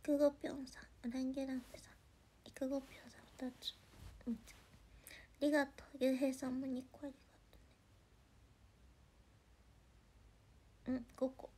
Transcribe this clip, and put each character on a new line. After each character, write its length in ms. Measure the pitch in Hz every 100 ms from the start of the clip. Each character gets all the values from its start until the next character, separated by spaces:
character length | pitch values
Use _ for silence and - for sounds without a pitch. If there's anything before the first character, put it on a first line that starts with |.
く 120 | - 285
ご 140 | 294
ぴ 180 | 285 277
ょ 60 |
ん 100 | 269 262
さ 100 | -
ん、 40 | - - 240
オ 20 |
ラ 60 | 254
ン 140 | 262
ゲ 120 | 269
ラ 80 | 269
ン 80 | 262 233
プ 80 | -
さ 100 | -
ん、 40 | - - - - - -
い 40 |
く 160 | - 262
ご 120 | 277
ぴ 140 | 269 -
ょ 40 | 240
ん 20 |
さ 80 | -
ん、 40 | - -
二 80 | 254 247
つ、 140 | - - - - - -
三 120 | - 226 -
つ。 60 |
あ 20 | - - - - - - - - -
り 100 | 285
が 160 | 294 277
と 160 | -
う。 140 | - 269
ゆ 140 | 262
う 20 |
へ 140 | 262 269
い 40 |
さ 160 | 262 262
ん 120 | 254
も 60 | 269
二 160 | 254 262
個 160 | - 285
あ 0 |
り 40 |
が 60 | 262
と 60 | - - - - - - - - - - - - - - - - - - - - - - - - - - - - - - - - - - - - -
う 60 |
ね。 60 | 254
う 20 |
ん、 60 | 233 -
五 120 | 262
個。 200 | - -